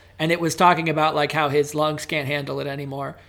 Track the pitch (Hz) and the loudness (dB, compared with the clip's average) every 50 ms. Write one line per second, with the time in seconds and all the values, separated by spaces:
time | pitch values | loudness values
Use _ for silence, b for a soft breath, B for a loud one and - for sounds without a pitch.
0 | b b b b 156 160 165 170 170 160 156 - 185 175 175 165 165 160 151 156 | b b b b 0 0 2 2 0 -2 2 6 6 6 6 4 2 0 0 2
1 | 156 156 151 151 147 143 143 156 151 143 135 147 143 143 - 147 151 156 151 147 | 2 2 2 0 0 0 0 0 0 2 2 0 0 0 0 -2 -2 -2 -2 -4
2 | - - 165 151 143 131 143 147 143 139 135 139 139 143 139 143 143 139 135 139 | -6 -6 -4 -4 -2 -2 -4 -4 -4 -6 -6 -6 -6 -6 -6 -8 -8 -8 -8 -8
3 | 139 135 165 b b | -8 -10 -10 b b